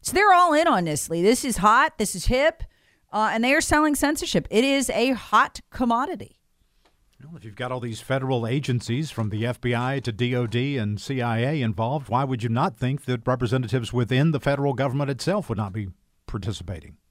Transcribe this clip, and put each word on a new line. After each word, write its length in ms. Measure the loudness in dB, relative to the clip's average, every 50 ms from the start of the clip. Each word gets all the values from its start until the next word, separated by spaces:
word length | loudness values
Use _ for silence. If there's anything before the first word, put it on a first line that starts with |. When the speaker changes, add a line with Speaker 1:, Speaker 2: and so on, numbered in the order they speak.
Speaker 1:
So 100 | -8 0
they're 220 | 2 4 6 8 8
all 180 | 8 6 6
in 140 | 4 4 4
on 180 | 4 2 2 2
this, 240 | 0 -2 -4 -4 -4
Lee. 140 | -2 2
This 240 | 4 4 4 2 0
is 120 | -4 -2 2
hot. 380 | 4 6 6 6 4 2 0
This 180 | -4 -4 -4 -4
is 120 | -2 0
hip. 360 | 0 2 2 2 0 0 _ -14 -14 _ _ _ _ _ _ _ _
Uh, 200 | -2 0 0 0
and 100 | 2 0
they 120 | 2 2 2
are 80 | 2
selling 320 | 2 2 2 2 4 2 2
censorship. 520 | 2 0 0 0 -2 -4 -2 -2 -2 -2 2
It 140 | 2 2 4
is 260 | 4 2 2 0 0
a 220 | 0 0 2 2
hot 480 | 0 -2 -2 2 4 4 4 4 _ -16 -20 _
commodity. 720 | -6 -2 0 0 0 0 -2 -4 -6 -10 -12 -16 _ _ _ _ _ _ _ _ _ _ _ _ _ _ _ _ _ _
Speaker 2:
Well, 140 | -20 -20 -18
if 80 | -18 -18
you've 120 | -18 -8
got 160 | -8 -6 -6
all 80 | -4 -6
these 220 | -6 -6 -8 -8
federal 440 | -4 -2 -2 -2 0 0 0 0 0
agencies 640 | 0 -2 -2 0 0 -2 -2 0 -2 -2 -2 -2 -4
from 200 | -4 -4 -4 -2
the 160 | -2 -2 -2
F 120 | -4 -4 -4
B 160 | -2 -2 0
I 260 | 0 0 -2 -2 -2
to 120 | -4 -6
D 220 | -4 -2 -2 0 0
O 100 | 0 -2
D 300 | 0 0 -2 0 0 -2
and 240 | -2 -2 -2 -4 -4
C 220 | -6 -6 -4 -2
I 160 | 0 0 0 0
A 240 | 0 0 0 0
involved, 480 | 0 -2 0 0 -2 -2 -2 -4 -4 -2
why 120 | 0 0 0
would 180 | 0 -2 -2
you 80 | -2 -2
not 260 | 0 0 0 0 -2
think 300 | -2 -2 -2 -2 -4 -4
that 200 | -4 -4 -2 0
representatives 680 | -2 0 0 0 0 0 -2 -2 0 -2 -2 -2 -2 -2
within 380 | -2 0 2 2 2 4 2
the 80 | 2 0
federal 340 | 0 0 0 0 0 -2 0
government 360 | 0 -2 -2 -2 -2 -2 -4
itself 380 | -4 -4 -2 -2 -2 -2 -2 -4
would 80 | -4
not 160 | -4 -4 -6
be 160 | -6 -8 -8 -8 -10 _ _ _ _ _ _
participating? 720 | -8 -8 -6 -6 -6 -8 -8 -8 -10 -12 -12 -12 -18 -20 _ _ _